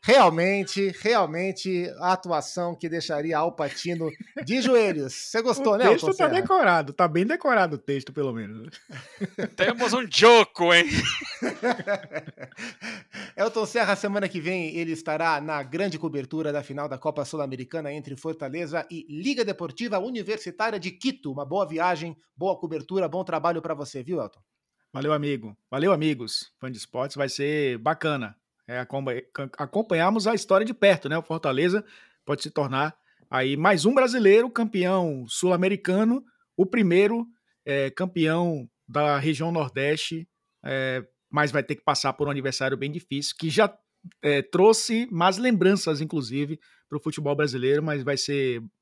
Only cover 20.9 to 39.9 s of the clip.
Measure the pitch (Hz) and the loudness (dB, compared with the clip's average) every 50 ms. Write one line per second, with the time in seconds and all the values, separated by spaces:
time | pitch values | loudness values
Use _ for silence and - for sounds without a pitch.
20.9 | 180 _ - 262 262 - _ 147 131 139 143 135 156 196 196 151 160 160 170 180 | -12 _ -6 -6 -6 -4 _ -10 -8 -8 -8 -4 -2 -2 -2 -2 -2 0 0 0
21.9 | 180 151 160 170 160 _ _ _ _ - 156 196 185 190 - 165 160 151 139 - | 0 0 -4 -10 -12 _ _ _ _ -6 -2 -2 -2 -2 -4 -8 -8 -8 -8 -4
22.9 | 185 196 185 151 147 185 185 185 170 156 147 170 170 165 160 170 160 143 147 127 | -4 -2 -2 -2 -2 -6 -6 -4 -4 -2 0 0 -2 -2 -4 -6 -6 -6 -8 -12
23.9 | - 139 123 135 180 160 117 101 _ _ _ _ _ _ _ _ _ _ _ _ | -10 -12 -8 -6 -4 -4 -4 -6 _ _ _ _ _ _ _ _ _ _ _ _
24.9 | _ 131 139 147 151 147 147 143 143 127 110 110 104 _ _ _ - 135 151 190 | _ -4 0 0 0 0 0 -2 -4 -4 -6 -12 -16 _ _ _ -4 0 2 4
25.9 | 196 156 151 156 147 123 117 110 - - - - _ _ - 127 127 107 - - | 4 4 2 0 0 -2 -6 -6 -6 -8 -8 -8 _ _ -12 -12 -10 -12 -14 -8
26.9 | _ 127 127 139 - 143 143 135 - - 143 143 151 151 147 135 123 113 110 147 | _ -4 -4 -4 -2 -4 -4 -4 -2 -4 -2 -2 0 0 0 0 -2 0 -2 -2
27.9 | 160 160 - 160 147 139 117 104 104 _ _ _ _ _ _ - 120 123 127 - | -2 0 -2 -2 -2 -2 -6 -8 -12 _ _ _ _ _ _ -10 -8 -8 -8 -6
28.9 | - 139 139 131 123 123 - _ _ - 139 131 - - 147 135 - 196 220 220 | -6 -6 -4 -4 -6 -6 -8 _ _ -10 -10 -10 -8 -10 -10 -4 -2 -4 -2 0
29.9 | 185 165 165 185 214 226 190 214 233 208 - - 190 190 220 220 254 - - 202 | 2 2 2 2 2 2 0 0 0 0 2 4 4 4 4 2 -2 4 6 6
30.9 | 185 160 - 139 151 165 160 - 160 165 - 151 131 131 160 180 180 208 208 _ | 6 6 2 -4 -4 -4 -4 -4 -6 -4 -2 -2 0 2 2 2 2 0 -4 _
31.9 | - - - _ _ _ _ - 147 139 - 151 - - 143 135 127 135 143 156 | -20 -20 -20 _ _ _ _ -4 -4 -4 -4 -6 -2 -2 -2 0 0 0 0 -2
32.9 | 156 _ _ _ _ _ _ _ - 127 131 131 139 143 160 190 208 170 139 208 | -4 _ _ _ _ _ _ _ -2 0 0 0 0 2 4 4 4 6 4 4
33.9 | 269 269 262 247 233 262 220 196 196 220 240 254 233 233 233 220 - 196 180 180 | 4 6 4 4 2 4 6 8 8 8 6 4 0 -2 -2 0 0 0 0 2
34.9 | 190 190 180 165 147 131 123 113 - - - 180 180 170 180 190 202 190 - 175 | 2 2 0 0 -2 -6 -8 -8 -6 -2 2 2 2 4 2 0 0 0 -2 0
35.9 | 185 196 220 226 240 277 - _ _ _ _ _ _ - 185 185 - 240 214 180 | 2 2 2 2 2 0 -4 _ _ _ _ _ _ 0 0 2 4 2 2 4
36.9 | 170 185 202 208 220 233 240 233 - _ _ _ _ _ _ - 139 139 139 135 | 6 6 6 4 2 0 -4 -6 -12 _ _ _ _ _ _ -4 -2 0 0 -2
37.9 | 131 - 180 185 180 175 160 156 160 170 175 175 165 143 123 113 _ _ _ - | -2 -4 -6 -4 -2 0 0 2 2 2 0 0 -2 -4 -8 -12 _ _ _ -6
38.9 | 131 147 151 147 147 139 131 156 156 127 160 165 170 165 147 127 - 131 135 143 | -2 0 2 2 2 2 0 -2 -2 -2 -2 -2 -2 -2 -2 -4 -4 -2 0 0